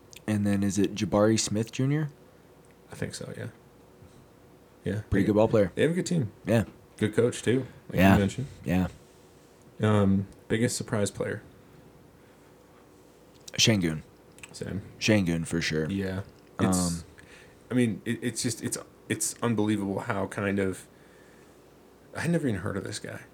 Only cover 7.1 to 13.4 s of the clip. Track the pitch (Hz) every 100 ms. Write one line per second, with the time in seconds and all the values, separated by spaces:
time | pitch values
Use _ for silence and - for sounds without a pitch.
7.1 | - 120 - - 131 127 - - - 98
8.1 | 95 98 - - - - 87 87 - -
9.1 | - - - - - - - 107 104 98
10.1 | 98 101 - - 117 120 - - 110 101
11.1 | - 104 107 - - - - - - -
12.1 | - - - - - - - - - -
13.1 | - - -